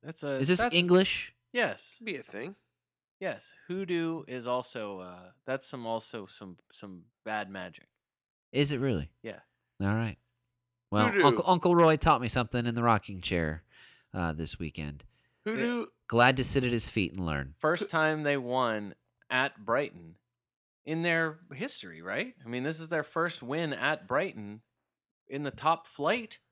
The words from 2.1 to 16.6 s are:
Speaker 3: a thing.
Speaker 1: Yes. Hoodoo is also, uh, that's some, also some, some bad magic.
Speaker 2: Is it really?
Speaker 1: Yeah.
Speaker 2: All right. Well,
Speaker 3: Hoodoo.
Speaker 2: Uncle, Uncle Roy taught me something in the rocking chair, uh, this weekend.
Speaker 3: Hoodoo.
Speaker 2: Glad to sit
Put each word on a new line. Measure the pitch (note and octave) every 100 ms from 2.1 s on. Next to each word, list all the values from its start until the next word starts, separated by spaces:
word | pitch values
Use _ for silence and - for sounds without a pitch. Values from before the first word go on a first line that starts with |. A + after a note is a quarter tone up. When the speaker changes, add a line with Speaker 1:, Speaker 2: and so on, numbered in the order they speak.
| D3+
Speaker 3:
a |
thing. | A2 G2+ C#3 G3 _ _ _ _ _ _
Speaker 1:
Yes. | F#3 A2+ - - -
Hoodoo | F3+ F#3 F3 E3 E3 -
is | B2+ A#2+
also, | B2 B2 A#2+ G#2 F#2+
uh, | F2+ F2+ F#2 _ -
that's | C3 -
some, | C3 A#2
also | A2+ - A#2 F#2+
some, | - G2 F2 _
some | - G2+ F2+ G#2 _ -
bad | G#2+ G2
magic. | F#2+ F2+ D#2 _ _ _ _ _ _ _
Speaker 2:
Is | C3 C#3+
it | C#3
really? | C3+ G2 C#2 _
Speaker 1:
Yeah. | A2+ - _ _ _ _
Speaker 2:
All | G2 A2
right. | A2+ - _ _ _ _ _ _ _
Well, | G#2 G#2+
Speaker 3:
Hoodoo. | G3 C#3+
Speaker 2:
Uncle, | A2 -
Uncle | F3+ F3 E3+
Roy | E3 D#3
taught | - C3+
me | A#2+
something | C3 A2+ A#2+ A#2+
in | A#2
the |
rocking | A#2 A2 - F#2+
chair, | - F2 D#2 D#2 _ - - _ _
uh, | F#2+ E2+
this | D#2 D#2+ -
weekend. | D#2+ D#2 D2+ D2 - _ _ _ -
Speaker 3:
Hoodoo. | A3+ A#3+ A#3+ - _ _
Speaker 2:
Glad | A#2 B2 C3
to |
sit | B2+ C#3+